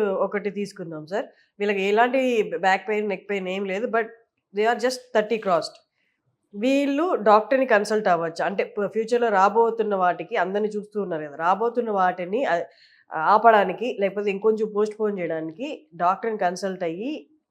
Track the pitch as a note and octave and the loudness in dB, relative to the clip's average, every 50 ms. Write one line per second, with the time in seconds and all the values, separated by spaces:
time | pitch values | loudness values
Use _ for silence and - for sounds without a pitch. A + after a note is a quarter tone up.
0 | G#3+ G3+ F#3+ F#3 F#3 F#3+ G3+ G3+ F#3+ G#3 G3 G3+ G3+ F#3+ - - F3+ E3 D#3+ D#3 | 2 0 0 0 -2 -2 -2 -4 -4 -4 -6 -6 -8 -8 -8 -12 -12 -10 -10 -12
1 | D3+ D3+ F#3 A3 C#4+ - _ _ _ _ _ _ G3+ G#3 G#3 G3 F#3+ G3+ G#3 A3 | -10 -6 -6 -6 -6 -6 _ _ _ _ _ _ -2 -2 0 0 0 2 4 4
2 | A#3+ B3+ B3 C4+ C4 B3+ A#3+ A3 G3 E3+ E3+ E3 F3+ F#3+ F#3+ G3 F#3+ A3 G#3+ G#3+ | 4 4 2 2 2 2 2 0 0 0 -2 0 2 2 2 2 0 -2 -4 -2
3 | G#3+ G#3 F#3+ F#3 F#3+ - G3+ G3 F#3 F#3 F#3 G3 G3+ F#3+ F#3 G3 A#3 A#3 G3+ A3+ | -2 -2 -4 -6 -6 -6 -6 -6 -4 -6 -6 -6 -4 -4 -4 -4 -4 -2 -2 -2
4 | A3 A3+ - - _ _ _ _ _ _ - G3 G#3+ A3+ A#3+ G#3+ A3 C4 B3+ B3+ | -2 -4 -8 -18 _ _ _ _ _ _ -4 0 0 0 0 0 0 -4 -4 -4
5 | - _ - A3 G#3 G#3+ A#3 G#3+ - G3 F3 D#3 D3+ - - - _ _ _ _ | -10 _ 0 0 0 0 -4 -4 0 0 0 0 0 -4 -10 -18 _ _ _ _
6 | _ _ _ _ _ _ _ _ _ _ - G3+ G#3+ C4 C4+ C#4 C#4+ C#4 C#4 C#4 | _ _ _ _ _ _ _ _ _ _ -10 -4 0 0 2 2 2 0 0 0
7 | E4 - D#4 A3+ G#3 A3 - A3 G#3+ - C#4 C4 C4 C4 A#3 G3+ G#3 G#3 G#3+ G#3+ | 0 0 0 0 4 6 6 6 6 4 2 2 4 4 4 4 4 2 0 0
8 | G#3+ G3 F3 E3 E3+ E3 E3 - E3 E3 G3 F#3+ G#3 - - G#3 G3+ F#3 - G#3+ | 2 2 2 2 0 -4 -4 -4 -4 -2 -2 -2 -4 -4 -4 -4 -6 -4 -4 -4
9 | A3+ A3 A#3+ A#3+ A#3+ A#3 G#3 F#3+ F#3+ G#3 G#3 A#3 A#3 A3+ A3+ A3+ G#3+ G#3 G3+ F#3+ | -2 0 0 0 2 2 4 6 4 6 6 4 2 2 2 0 0 0 2 2
10 | F3+ F3+ E3+ E3 E3+ F3 A3+ G#3+ F3 F#3 F#3+ G#3 G#3+ G#3 F#3 G#3 G3 - - G#3 | 2 2 0 0 -6 -4 -2 -2 -2 0 0 -2 -2 -2 -4 -6 -8 -8 -6 -6
11 | G3 F3+ E3+ D#3 D#3 D3 C#3 C#3+ E3 E3+ F#3+ G3 A3+ A#3 A#3 A#3+ A#3 A3+ G#3 F#3+ | -4 -4 -4 -6 -6 -8 -8 -2 0 0 2 2 0 -2 -2 -2 -2 -2 0 0
12 | F#3 F3+ F3+ F3+ F3+ F3 G3 B3 C#4 - E3+ F3 - - - _ _ _ _ _ | 2 0 0 -2 -6 -4 -4 -2 0 0 0 -2 -2 -6 -12 _ _ _ _ _
13 | _ _ - D#3+ D#3 E3+ G3 G#3 A3 A#3 A3 G#3 G3 F#3 F3 F3 A3 B3+ - F#3 | _ _ -8 -4 2 4 4 6 8 8 8 8 4 2 0 -4 -4 -6 -2 -2
14 | G3 F#3+ F#3+ G#3 G#3 G#3 F#3+ G3 G3+ A3 A3 G#3+ A3 G#3 G3 G3+ G#3+ G#3+ G#3 - | -2 -2 -2 -2 -4 -2 -4 0 2 0 2 2 -2 -4 -2 -2 -2 -2 -2 -4
15 | G#3+ G#3 G3+ F#3+ F3 D#3+ E3 D#3+ D#3 D#3+ D#3+ D#3+ B3+ D#4 C4+ - - _ E3+ E3 | -4 -2 -2 -2 -4 -4 -4 -4 -6 -8 -8 -10 -10 -10 -10 -12 -14 _ -8 -2
16 | F3 F3 F#3+ F#3 A3+ A3+ A3 G3+ F#3+ F3 F#3 F3+ G3+ F#3+ F#3+ F#3 F#3 E3 E3 F3+ | 0 0 0 0 -2 -6 -4 -2 -2 -2 -2 -2 -6 -6 -6 -4 -6 -6 -6 -6
17 | A3 C4+ D#4 - - _ _ _ _ _ | -6 -8 -8 -8 -12 _ _ _ _ _